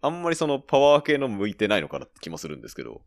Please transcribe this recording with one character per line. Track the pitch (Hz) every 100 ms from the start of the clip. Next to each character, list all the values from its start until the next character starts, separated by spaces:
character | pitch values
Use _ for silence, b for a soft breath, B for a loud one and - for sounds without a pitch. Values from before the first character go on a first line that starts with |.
あ | 143
ん | 175
ま | 170
り | 165
そ | 151
の | 139
パ | - 139
ワ | 143 147
ー |
系 | 147 143
の | 135
向 | 101 104
い | -
て | 104
な | 101
い |
の | 73
か | 69
な | 67
っ |
て | _
気 | 82
も | 82
す | 78
る | 71
ん |
で | -
す | -
け |
ど。 | 60 -